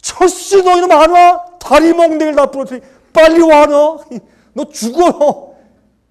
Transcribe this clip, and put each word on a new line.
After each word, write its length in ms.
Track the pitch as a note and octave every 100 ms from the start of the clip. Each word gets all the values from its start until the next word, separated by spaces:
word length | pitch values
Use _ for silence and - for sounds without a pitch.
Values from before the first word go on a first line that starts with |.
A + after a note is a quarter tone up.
철수, 600 | - - F4+ - - G4
너 140 | F4+ F4+
이놈 140 | F4+
안 180 | D#4 D#4+
와? 340 | F4 F4 F4+ - _
다리 340 | - C#4+ E4
몽둥이를 420 | E4+ E4+ D#4 D#4
다 160 | D4 C#4
부러뜨리-, 320 | C4+ C4+ B3+ _ _ _
빨리 300 | - D#4+ E4
와, 240 | E4 D4 D4
너. 380 | D4 D4 D#4 - A#3+ _ _ _
너 100 | -
죽어, 460 | D4 - A3 C4 F4
너. 460 | E4+ D4 - - _ _ _ _ _ _